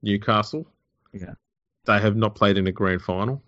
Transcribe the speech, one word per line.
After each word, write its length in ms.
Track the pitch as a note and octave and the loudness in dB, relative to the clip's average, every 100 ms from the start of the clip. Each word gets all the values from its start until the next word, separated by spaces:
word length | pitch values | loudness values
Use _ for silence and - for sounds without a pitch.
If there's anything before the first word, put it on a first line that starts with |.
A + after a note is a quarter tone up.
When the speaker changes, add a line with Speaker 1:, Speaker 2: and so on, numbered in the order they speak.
Speaker 1:
Newcastle, 640 | G#2+ G2+ G#2 A2 G#2 D#3 E3 _ _ _ _ | -2 -2 2 0 0 -6 -10 _ _ _ _
Speaker 2:
Yeah. 200 | G2+ F2+ - _ _ _ _ - | -16 -16 -16 _ _ _ _ 0
Speaker 1:
they 120 | G#2 | 2
have 180 | G#2+ G#2 | 4 2
not 180 | A2 | 0
played 240 | G#2 G2+ G2 | 2 2 4
in 80 | F#2 | 0
a 60 | |
grand 280 | F#2 G2 F2+ | 0 -2 -2
final. 420 | - F#2 G#2+ C#3 | -2 -4 -4 -6